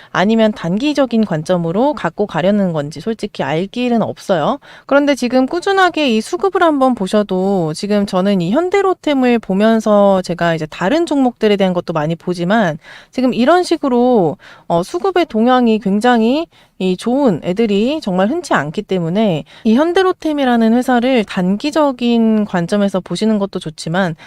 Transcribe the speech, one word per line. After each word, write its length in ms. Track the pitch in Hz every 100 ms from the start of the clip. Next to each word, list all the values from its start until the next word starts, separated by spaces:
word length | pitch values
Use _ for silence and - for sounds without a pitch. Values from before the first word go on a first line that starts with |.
| -
아니면 400 | - 190 220 220
단기적인 720 | 214 165 190 285 294 262 226 214
관점으로 720 | 160 156 180 170 175 269 269
갖고 320 | 175 - 202
가려는 460 | 165 180 208 190
건지 280 | 160 143 147
솔직히 400 | 220 226 - -
알 240 | 143 156 196
길은 380 | - 247 233
없어요. 560 | 151 127 - 180 151 277 - - -
그런데 300 | 277 285 285
지금 320 | 240 254 262
꾸준하게 680 | 349 370 381 370 320 294 220
이 60 |
수급을 400 | 220 349 392 381
한번 320 | 349 294 262
보셔도 800 | 240 190 214 208 185 190 196 160
지금 320 | 156 202 208 202
저는 340 | 190 190 196
이 120 | 165
현대로템을 880 | 240 359 403 392 359 - 285 254 240
보면서 840 | - 190 220 226 220 208 202 190
제가 320 | 180 175 170
이제 140 | 165 202
다른 400 | - 185 294 339
종목들에 480 | 294 254 - 214 202
대한 180 | 190
것도 180 | 180 -
많이 220 | 165 151 165
보지만 600 | - 180 175 220 190 151 - - -
지금 240 | - 254
이런 300 | 202 247 349
식으로, 760 | 349 330 285 240 247 247 165 135 - - -
어, 160 | 170
수급의 420 | 180 349 381 359 330
동향이 540 | 220 233 254 240 220
굉장히 640 | 202 202 240 240 220 277 330 _ _ -
이 160 | 185 180
좋은 460 | - 254 285 165
애들이 580 | - 185 233 202 226 311
정말 280 | 294 180 196
흔치 240 | 330 339
않기 300 | 247 143 -
때문에 640 | 202 185 160 185 220 160 151 -
이 100 | 226
현대로템이라는 1000 | 220 320 349 381 359 320 294 262 240 226 233
회사를 480 | 254 247 240 262
단기적인 1200 | 196 - 180 202 294 320 294 254 240 233 226 220 208
관점에서 540 | 180 170 208 202 190
보시는 400 | 180 175 220 214
것도 180 | 196 185
좋지만 580 | 160 156 - 170 190 160